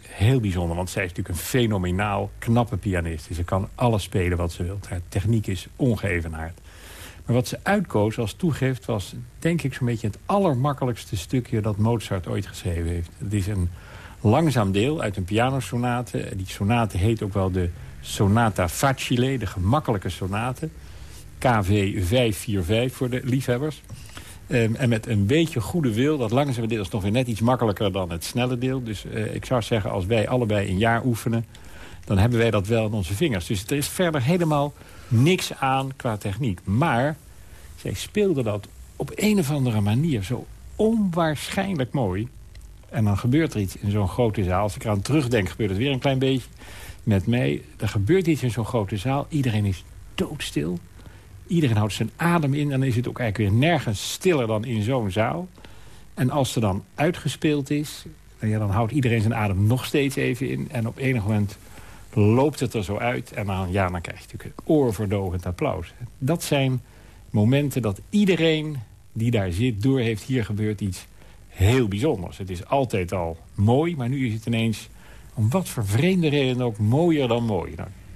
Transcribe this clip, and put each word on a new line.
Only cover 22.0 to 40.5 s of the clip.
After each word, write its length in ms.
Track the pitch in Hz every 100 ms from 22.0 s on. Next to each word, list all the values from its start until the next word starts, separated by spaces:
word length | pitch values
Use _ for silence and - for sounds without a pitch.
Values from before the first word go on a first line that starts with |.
| 90
vijf 300 | 127 117 95
vier 260 | - 98
vijf 300 | 85 110 131 -
voor 140 | 127
de 120 | 123
liefhebbers. 580 | 120 131 127 120 151 - - - - - - - -
Ehm, 280 | 120 110 113
en 140 | 120
met 180 | 110 -
een 180 | 104 98
beetje 360 | 156 160 120
goede 320 | - 180 131
wil, 240 | 107 143 151
dat 140 | 110
langzame 360 | 123 143 117 113
deel 140 | 113
is 80 | 95
nog 120 | 110
weer 100 | 101
net 160 | 120 120
iets 140 | 107
makkelijker 500 | 117 131 113 92 101
dan 200 | 95 90
het 120 | 85
snelle 340 | - 123 123 127
deel. 260 | 127 131
Dus, 220 | 113 98 -
eh, 300 | - 107 -
ik 100 | -
zou 160 | 127
zeggen, 300 | - 113 104
als 140 | 110 92
wij 220 | 117 -
allebei 420 | 127 107 104 98
een 80 | 92
jaar 280 | 113 117 127
oefenen, 400 | 113 113 113 110 - - - - - -
dan 120 | 98
hebben 220 | 117 117
wij 120 | 117
dat 160 | 107 98
wel 180 | 117 110
in 80 |
onze 200 | 110 82
vingers. 320 | 101 165 95 -
Dus 180 | 101 -
er 120 | 143
is 100 | -
verder 340 | - 175 151
helemaal 520 | 123 180 160 147 143 - - - -
niks 460 | 117 147 185 -
aan 420 | - 131 135 135 131
qua 220 | 123 104
techniek. 420 | 104 98 131 87
Maar 540 | - 107 165 120 143 160 - - - - - -
zij 180 | -
speelde 500 | 101 - 214 196 135
dat 240 | 113 101 - - - -
op 160 | 143 -
een 240 | 214 202
of 120 | 139
andere 300 | 151 123 107
manier 420 | 101 117 165 117
zo 220 | 92 120 -